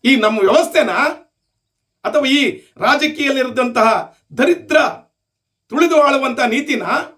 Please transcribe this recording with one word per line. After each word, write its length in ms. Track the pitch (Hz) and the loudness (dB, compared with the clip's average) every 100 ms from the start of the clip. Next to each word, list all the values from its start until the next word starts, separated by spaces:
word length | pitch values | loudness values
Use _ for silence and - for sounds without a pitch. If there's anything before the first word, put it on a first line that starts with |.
ಈ 120 | 233 262 | 2 2
ನಮ್ಮ 220 | 214 220 | 2 2
ವ್ಯವಸ್ಥೆನಾ 600 | 196 294 - 330 233 180 294 349 _ _ _ _ _ _ _ _ | 2 2 2 0 0 0 -2 -4 _ _ _ _ _ _ _ _
ಅಥವಾ 220 | 214 208 262 | -2 -2 2
ಈ 140 | 285 247 - _ - | 0 0 -4 _ -6
ರಾಜಕೀಯದಲ್ಲಿರುವಂತಹ 1400 | 220 285 302 302 285 269 254 240 247 233 220 202 - _ _ 151 | 0 0 -2 -2 -4 -2 -4 -4 -4 2 2 0 -4 _ _ -2
ದರಿದ್ರ 380 | 294 339 - 311 233 - _ _ _ _ _ _ _ | 0 0 0 0 0 -6 _ _ _ _ _ _ _
ತುಳಿದು 320 | 254 339 320 | 0 2 4
ಆಳುವಂತಹ 440 | 285 269 262 240 | 4 2 -2 -2
ನೀತಿನ? 380 | 240 247 - 247 180 269 302 | -2 -2 -2 -6 -2 -4 -6